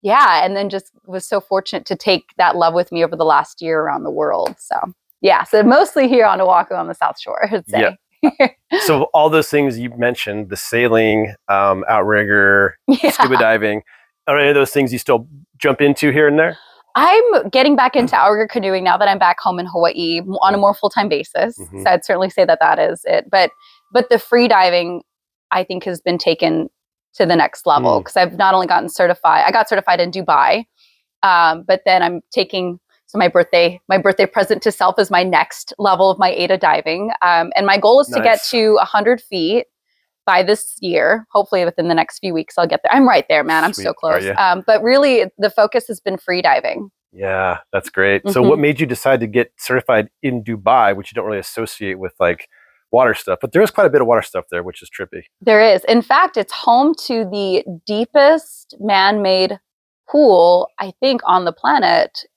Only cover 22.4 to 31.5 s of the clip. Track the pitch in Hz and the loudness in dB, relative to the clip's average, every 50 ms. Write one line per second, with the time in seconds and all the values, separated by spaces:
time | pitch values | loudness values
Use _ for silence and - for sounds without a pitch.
22.4 | 185 175 165 165 165 165 165 165 156 165 165 170 - - - - - - - 196 | 2 2 2 2 2 0 2 0 0 -2 -4 -6 -4 -2 -2 -2 -2 -2 0 0
23.4 | 180 - - _ _ _ _ _ _ _ 196 240 247 247 240 226 - - - 240 | 0 0 -2 _ _ _ _ _ _ _ -2 -2 0 2 0 -2 0 0 2 2
24.4 | 240 233 220 196 185 180 175 175 175 170 175 170 - _ _ _ _ _ _ _ | 2 2 2 2 2 2 2 0 -2 -4 -8 -12 -14 _ _ _ _ _ _ _
25.4 | _ _ - 185 185 _ 190 180 - 196 180 170 _ 180 175 170 - - 160 160 | _ _ -6 -6 -4 _ -8 -8 -8 -8 -10 -6 _ -4 -4 -2 -2 -2 -2 0
26.4 | - 165 160 160 160 - _ _ _ _ _ _ _ _ _ - 202 165 175 165 | -2 -2 -2 -2 -6 -8 _ _ _ _ _ _ _ _ _ -2 0 2 4 2
27.4 | 147 139 - - - 175 147 143 123 - - 147 - - - 196 180 175 180 175 | 2 0 -2 -6 -2 0 0 2 2 2 0 0 -2 -2 0 0 0 0 0 0
28.4 | 202 190 190 185 185 160 180 170 - 175 - - 185 170 175 - - 165 156 156 | 0 2 2 2 0 0 -2 -2 -2 -4 -2 0 0 0 0 0 0 2 2 4
29.4 | - - 220 226 220 - 226 214 - - 180 180 175 180 175 190 180 - 156 139 | 2 2 2 0 0 0 -2 -2 0 0 0 0 0 -4 -4 -8 -2 0 2 2
30.4 | 135 - - 220 233 _ _ _ _ _ _ _ _ _ _ _ - 196 180 170 | 2 2 0 -2 -4 _ _ _ _ _ _ _ _ _ _ _ 0 2 2 4
31.4 | 170 165 | 4 2